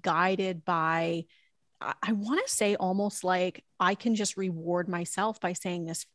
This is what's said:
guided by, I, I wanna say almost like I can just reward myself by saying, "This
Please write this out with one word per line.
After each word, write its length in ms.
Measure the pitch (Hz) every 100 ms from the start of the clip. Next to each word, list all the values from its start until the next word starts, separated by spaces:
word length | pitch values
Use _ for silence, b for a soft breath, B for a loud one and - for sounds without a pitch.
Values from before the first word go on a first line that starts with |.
guided 640 | 185 160 185 190 190 175
by, 600 | - 170 160 165 165 170 165 b b _ _ _
I, 120 | - -
I 100 | -
wanna 280 | 214 208 302 523
say 280 | - 208 208
almost 480 | 185 196 202 - 185
like 380 | 180 180 - - -
I 160 | 180 196
can 200 | 240 220
just 220 | 202 -
reward 500 | 190 165 165 175 175
myself 540 | 175 175 - 208 220
by 100 | 180
saying, 320 | 175 185 175
"This 220 | 165 170 -